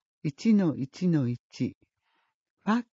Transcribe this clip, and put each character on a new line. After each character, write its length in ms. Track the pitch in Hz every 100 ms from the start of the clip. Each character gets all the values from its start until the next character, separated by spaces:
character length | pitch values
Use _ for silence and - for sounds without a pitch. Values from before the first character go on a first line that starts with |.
| _ _
一 300 | 160 - 226
の 220 | 208 180 117
一 300 | 135 - 180
の 220 | 160 123
一、 480 | 120 _ - 123 - _ _ _ _ _ _ _ _
フ 60 | 190
ァ 80 | 226
ッ 40 | 233